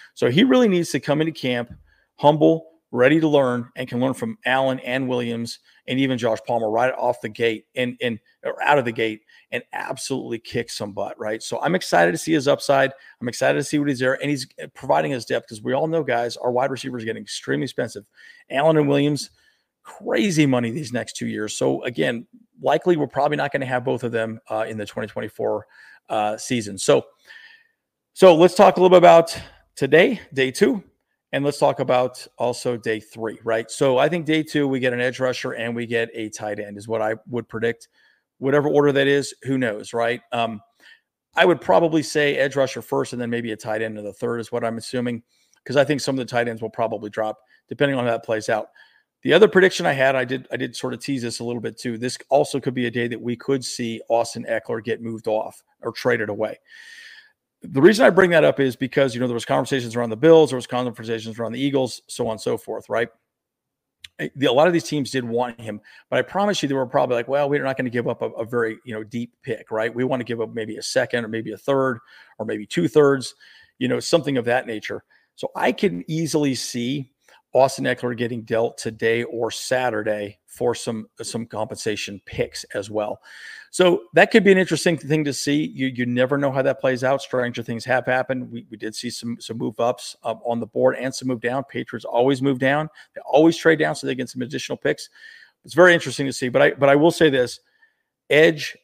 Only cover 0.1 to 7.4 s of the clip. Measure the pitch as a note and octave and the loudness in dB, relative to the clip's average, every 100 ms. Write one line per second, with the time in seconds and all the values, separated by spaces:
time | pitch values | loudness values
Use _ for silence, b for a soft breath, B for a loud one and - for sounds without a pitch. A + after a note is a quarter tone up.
0.1 | - B2 D3+ B3+ B3+ A3+ F3+ D#3+ C#3 - | -2 2 4 6 6 4 2 -2 -4 -2
1.1 | D3+ D#3+ - C3 A#2+ A#2 - _ _ _ | 0 -2 -4 -4 -4 -6 -14 _ _ _
2.1 | - D3 D3+ D#3+ E3 - _ _ B2 C3 | 2 4 6 4 4 -4 _ _ 2 4
3.1 | D#3+ D#3 C#3+ B2+ B2 A#2 B2+ B2+ A#2+ C3 | 6 4 4 2 -2 -6 -10 -6 -2 -2
4.1 | B2 A2+ - B2 C3 C3+ C3 B2 C3 B2+ | -2 -8 -6 0 2 2 -2 -4 -4 -2
5.1 | B2 A#2 A#2 A#2 - b b - C3 C3+ | -4 -4 -6 -8 -12 b b -6 -2 0
6.1 | B2 A#2 A2 - A#2 G#2+ A2+ B2+ - B2 | 0 -2 -2 -2 -2 0 2 0 0 -4
7.1 | - A#2 G#2 | -4 -8 -2